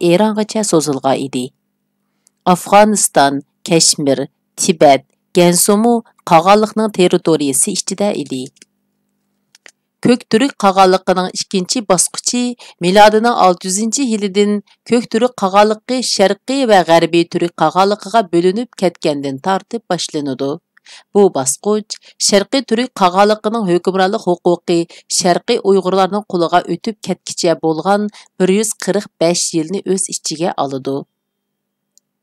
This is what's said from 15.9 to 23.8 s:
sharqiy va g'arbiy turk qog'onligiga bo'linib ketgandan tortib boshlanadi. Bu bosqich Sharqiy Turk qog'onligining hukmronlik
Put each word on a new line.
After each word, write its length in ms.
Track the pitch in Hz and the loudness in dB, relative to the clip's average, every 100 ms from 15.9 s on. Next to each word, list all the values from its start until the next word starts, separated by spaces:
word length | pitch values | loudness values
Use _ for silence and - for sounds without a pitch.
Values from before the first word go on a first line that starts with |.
| 254 | -6
sharqiy 640 | 226 - 196 202 - 269 254 | -4 0 0 0 -4 -2 2
va 140 | 196 | 4
g'arbiy 420 | 165 165 165 170 170 | 4 2 2 0 0
turk 240 | 175 175 | -2 -4
qog'onligiga 720 | - 160 180 196 208 196 226 185 | -2 0 2 0 -2 -2 -2 0
bo'linib 420 | 170 180 202 247 | 0 0 -2 -6
ketgandan 640 | - 180 - 165 147 139 135 | -4 -4 -2 -4 -4 -6 -6
tortib 440 | 185 190 - 233 - | -4 -4 -6 -10 -6
boshlanadi. 640 | 175 - 156 143 127 139 160 _ _ - - _ | -8 -6 -8 -6 -6 -6 -8 _ _ -20 -20 _
Bu 120 | 202 196 | 2 2
bosqich 640 | - 127 - 202 214 214 - _ - | 0 -6 -6 -4 -4 -6 -14 _ -6
Sharqiy 460 | - 202 202 269 240 | 0 0 2 -4 -2
Turk 240 | 220 254 | -4 -4
qog'onligining 720 | - 185 185 208 214 214 233 190 | 0 0 4 2 2 -4 -4 0
hukmronlik 600 | 175 | 0